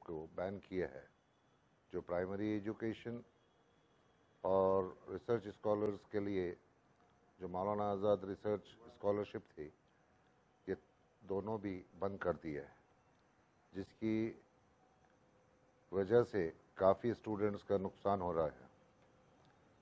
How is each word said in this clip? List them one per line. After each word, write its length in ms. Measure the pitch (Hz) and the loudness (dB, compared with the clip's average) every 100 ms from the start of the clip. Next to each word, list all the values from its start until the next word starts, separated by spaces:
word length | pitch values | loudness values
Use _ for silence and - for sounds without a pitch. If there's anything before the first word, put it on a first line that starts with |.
| - | -8
को 220 | 78 80 87 | -10 -8 -6
बैन 220 | 92 101 | -6 -6
किया 280 | - 92 76 | -4 -2 -2
है, 200 | 67 - _ _ _ _ _ _ _ _ | -4 -18 _ _ _ _ _ _ _ _
जो 80 | 90 | -8
प्राइमरी 500 | 82 87 92 98 107 107 | -4 -2 -2 -2 -2 -2
एजुकेशन 680 | 104 107 113 104 120 120 - _ _ _ _ _ _ _ _ _ _ _ | -4 -6 -6 -6 -8 -10 -14 _ _ _ _ _ _ _ _ _ _ _
और 520 | 92 95 95 98 92 - - | 2 6 6 4 2 -6 -10
रिसर्च 380 | 95 - 117 101 | -6 -2 -2 -2
स्कॉलर्स 560 | - 107 104 107 98 - | -4 0 2 0 -2 -4
के 80 | 104 | -2
लिए 300 | 101 98 87 87 _ _ _ _ _ _ _ - | 0 0 0 -4 _ _ _ _ _ _ _ -12
जो 80 | 92 | -6
मौलाना 420 | 90 101 104 104 | -2 0 0 0
आज़ाद 300 | 98 104 101 | 2 4 4
रिसर्च 380 | 95 92 107 101 | 0 -4 -2 -2
स्कॉलरशिप 800 | - - - - 101 104 101 113 | -4 -20 -20 -4 0 0 -2 -8
थी, 300 | - - 76 - _ _ _ _ _ _ _ _ - | -12 -14 -14 -16 _ _ _ _ _ _ _ _ -6
ये 80 | 92 - _ _ _ | -6 -8 _ _ _
दोनों 380 | 95 98 101 110 | -4 -2 -2 -4
भी 240 | 101 90 - 87 | -4 -6 -10 -4
बंद 180 | 98 98 | -4 -2
कर 140 | 87 | -2
दिया 300 | 78 82 71 | -2 -4 -6
है, 140 | 71 - _ _ _ _ _ _ _ _ _ | -8 -16 _ _ _ _ _ _ _ _ _
जिसकी 680 | 92 95 - 110 110 113 - - _ _ _ _ _ _ _ _ _ _ _ _ _ - | -10 -10 -4 0 0 0 -6 -18 _ _ _ _ _ _ _ _ _ _ _ _ _ -4
वजह 300 | 95 95 120 | -2 4 4
से 300 | 117 104 82 - - - | 4 2 0 -4 -10 4
काफ़ी 380 | 95 95 120 | 4 6 2
students 480 | 104 113 104 104 101 | -2 -4 0 0 0
का 160 | - 98 | 0 0
नुकसान 420 | 95 - 98 101 | 0 -2 0 0
हो 120 | 87 | 0
रहा 140 | 82 76 | 0 0
है 220 | 67 - - _ _ - _ _ - - - - _ | -2 -18 -20 _ _ -20 _ _ -20 -20 -20 -20 _